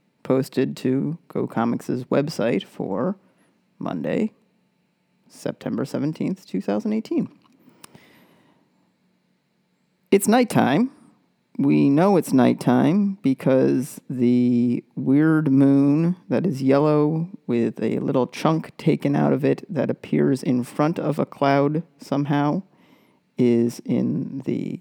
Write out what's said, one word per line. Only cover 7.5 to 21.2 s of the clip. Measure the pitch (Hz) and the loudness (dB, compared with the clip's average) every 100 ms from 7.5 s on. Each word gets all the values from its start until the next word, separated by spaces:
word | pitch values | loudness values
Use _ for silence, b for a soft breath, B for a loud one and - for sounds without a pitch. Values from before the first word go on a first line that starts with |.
| b b b b b b b b b b b b b b _ _ _ _ _ _ _ _ _ _ _ _ | b b b b b b b b b b b b b b _ _ _ _ _ _ _ _ _ _ _ _
It's | 196 - | 0 4
nighttime. | 233 240 - 113 143 254 b b b b _ _ - | 2 2 2 2 2 0 b b b b _ _ -4
We | 143 151 143 | 0 2 4
know | 143 190 190 | 4 4 4
it's | - | 2
nighttime | 135 123 117 - 123 135 190 202 196 | 2 4 2 2 2 2 2 0 -2
because | 139 131 - 131 135 139 135 - - | -2 -2 2 2 2 0 -4 -10 -10
the | 131 120 123 123 123 120 120 - | -2 2 2 2 2 0 -2 -6
weird | - 135 139 156 156 151 | -6 0 4 4 4 4
moon | 135 139 139 143 147 170 180 - | 4 4 4 4 2 0 -2 -2
that | 117 - | -2 0
is | 127 | -2
yellow | 131 139 151 151 147 160 170 - - | 2 4 4 2 2 -2 -6 -10 -4
with | 120 113 - | -2 -2 -2
a | 117 120 | -4 -2
little | 135 131 123 | -2 0 -2
chunk | - 151 160 - - | -2 -2 0 -4 -6
taken | - 151 143 | -2 0 0
out | 143 147 | 0 2
of | 135 | 2
it | 135 139 - | 0 -2 -4
that | 156 - | -4 -4
appears | - - 147 143 139 | -4 -4 0 0 0
in | - 123 | -2 -2
front | 120 - 151 175 | -2 -2 -2 -2
of | 160 | -4
a | 151 | -4